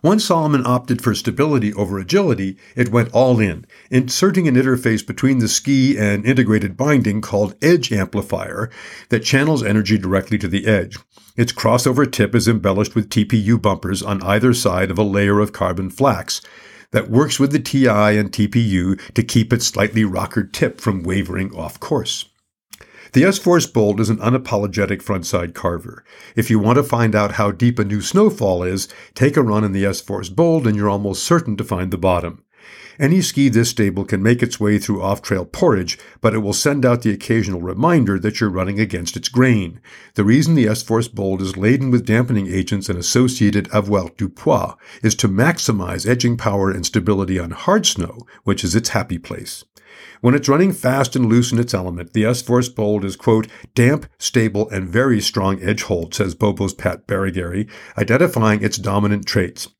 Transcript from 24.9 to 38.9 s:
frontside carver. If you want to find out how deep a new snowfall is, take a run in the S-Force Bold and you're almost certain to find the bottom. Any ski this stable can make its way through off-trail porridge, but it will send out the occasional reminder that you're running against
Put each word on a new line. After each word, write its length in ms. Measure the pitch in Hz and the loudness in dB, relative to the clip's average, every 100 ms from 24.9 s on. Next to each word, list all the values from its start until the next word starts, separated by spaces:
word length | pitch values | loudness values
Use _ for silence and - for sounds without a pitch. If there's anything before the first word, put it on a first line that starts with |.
| 98 | -2
frontside 520 | - 98 82 95 87 | -4 -6 -4 -4 -4
carver. 520 | - 90 85 82 - _ - - - | -6 -6 -6 -10 -20 _ -20 -10 -4
If 140 | 107 | 0
you 100 | 110 | 2
want 180 | 101 123 | 4 2
to 60 | |
find 300 | 143 117 117 | 2 0 2
out 200 | 104 104 | 2 0
how 180 | 104 104 | 0 -2
deep 260 | 101 120 120 | 2 0 2
a 60 | |
new 160 | 101 104 | -2 -2
snowfall 640 | 101 185 214 202 101 90 | 0 2 2 2 0 0
is, 240 | 90 95 - - - - | -2 -4 -6 -14 -20 0
take 200 | 135 147 | 2 2
a 60 | |
run 240 | 120 107 107 | 0 2 0
in 80 | |
the 120 | 95 98 | 0 -2
S-Force 440 | 95 - 98 95 | -2 -6 -8 -6
Bold 360 | 92 170 165 120 | 0 2 4 2
and 120 | 107 | 0
you're 120 | 104 | 0
almost 340 | 101 101 95 | 0 -4 -6
certain 340 | - 170 165 104 | 0 0 2 -6
to 60 | |
find 280 | 107 90 92 | -4 -4 -4
the 60 | 92 | -2
bottom. 460 | 92 87 85 85 _ _ - - - - | 0 0 -2 -12 _ _ -20 -20 -20 -2
Any 220 | 143 185 | 2 2
ski 280 | - - 139 | 0 2 2
this 200 | 113 117 | 4 0
stable 360 | - 101 92 95 | 0 -2 0 -4
can 160 | 98 | 0
make 220 | 104 120 | 2 2
its 160 | 120 - | 0 0
way 180 | 104 104 | 0 0
through 240 | - 101 | 0 -4
off-trail 440 | 92 101 - 95 90 | -2 -4 -2 -4 -4
porridge, 520 | - 180 104 90 - - - | 0 2 2 -2 -10 -14 -2
but 140 | 117 | 0
it 60 | 107 | 0
will 140 | 101 | -2
send 320 | 101 147 143 127 | -2 0 2 2
out 160 | 120 | 2
the 100 | 120 | 0
occasional 500 | 101 - 113 101 90 | -4 -2 -2 0 -4
reminder 580 | 87 87 151 170 104 98 | -6 -2 2 4 2 0
that 200 | 101 107 | -2 -2
you're 100 | 107 | -2
running 300 | 92 92 101 | -2 -4 -2
against 380 | 110 | -4